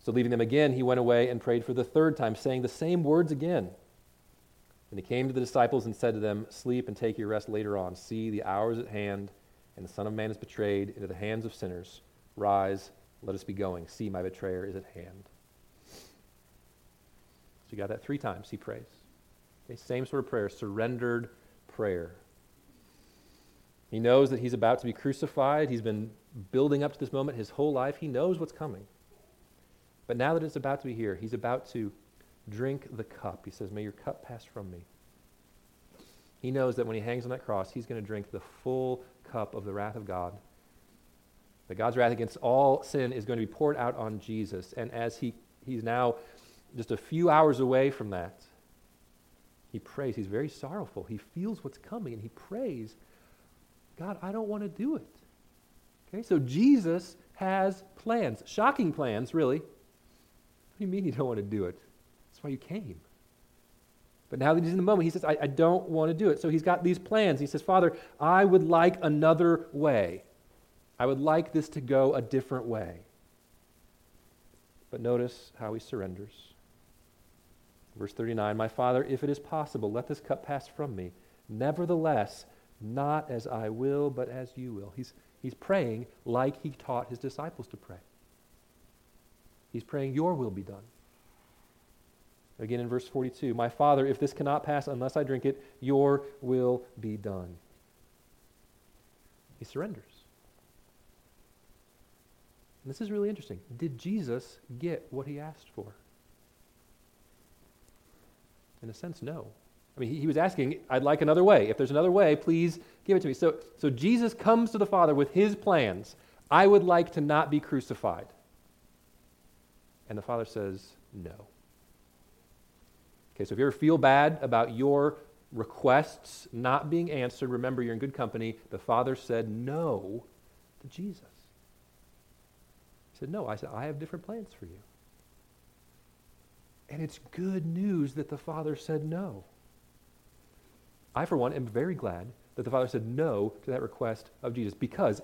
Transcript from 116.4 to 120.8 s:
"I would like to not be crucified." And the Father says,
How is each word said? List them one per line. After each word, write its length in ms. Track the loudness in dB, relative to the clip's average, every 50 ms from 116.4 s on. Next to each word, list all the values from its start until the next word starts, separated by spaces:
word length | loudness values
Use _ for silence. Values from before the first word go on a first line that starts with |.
| -2 4
"I 160 | 8 8 10
would 160 | 10 10 8 8
like 300 | 8 6 4 4 2 0
to 80 | -2
not 300 | 0 2 4 2 2 4
be 100 | 2 0
crucified." 680 | 0 0 -2 -4 -2 -4 -6 -4 -2 -2 -2 -4 -8 -16 -20 _ _ _ _ _ _ _ _ _ _ _ _ _ _ _ _ _ _ _ _ _ _ _ _ _ _ _ _ _ _ _ _ _ _ -12
And 80 | -10
the 60 | -10 -6
Father 220 | -4 -4 -4 -4
says, 520 | -6 -6 -6 -6 -6 -6 -8